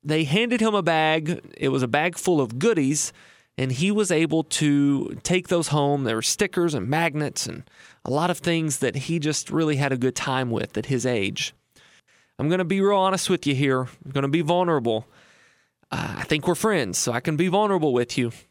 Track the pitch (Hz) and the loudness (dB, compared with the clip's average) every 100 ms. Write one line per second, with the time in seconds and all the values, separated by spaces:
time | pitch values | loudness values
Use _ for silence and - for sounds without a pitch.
0 | 147 156 151 185 233 233 220 208 175 160 | 0 0 2 2 2 2 2 2 2 4
1 | 156 160 156 175 - - 139 135 127 139 | 4 2 0 -6 -8 -4 0 0 0 0
2 | 165 - - 165 120 120 208 185 135 147 | 0 -2 2 2 2 0 0 2 2 0
3 | - - - - _ - 131 127 185 208 | -4 -8 -20 -20 _ -4 -4 0 0 0
4 | 202 160 160 160 151 - 151 143 143 139 | 2 2 2 0 -2 0 2 4 4 2
5 | - 123 - 185 180 175 160 147 143 143 | -2 -8 0 0 2 -2 2 0 2 0
6 | 127 113 - - 196 185 170 143 98 151 | 0 -2 -2 -2 -2 2 0 0 -2 0
7 | 170 147 143 - - - - - - - | 0 -2 -4 -4 -8 -10 -16 -20 -20 -14
8 | - 139 175 170 175 165 160 135 131 139 | -4 0 0 -2 -2 0 -2 -2 -2 -2
9 | 135 165 151 147 - 151 156 139 139 131 | -4 -2 -2 -4 -2 0 0 0 0 0
10 | 127 123 - 131 127 113 120 104 - 131 | -2 -2 -2 -2 0 -2 -2 -6 -2 -2
11 | 123 120 98 - - _ _ _ _ _ | 0 0 -2 -4 -8 _ _ _ _ _
12 | _ _ _ - 147 185 175 196 196 202 | _ _ _ -6 -2 0 0 2 2 4
13 | 190 190 - 180 143 135 143 131 127 - | 2 0 0 0 0 0 2 0 -2 -12
14 | 135 139 139 160 156 175 180 151 117 110 | -6 -4 0 0 2 2 2 0 0 -2
15 | - _ _ _ _ _ _ _ _ - | -6 _ _ _ _ _ _ _ _ -8
16 | - - - 156 175 170 220 190 107 90 | -6 -8 -2 0 0 0 0 0 0 -2
17 | - 117 165 151 185 190 214 190 156 123 | -2 -2 -2 0 0 2 2 2 2 0
18 | 120 - 120 - _ | 0 -2 -4 -6 _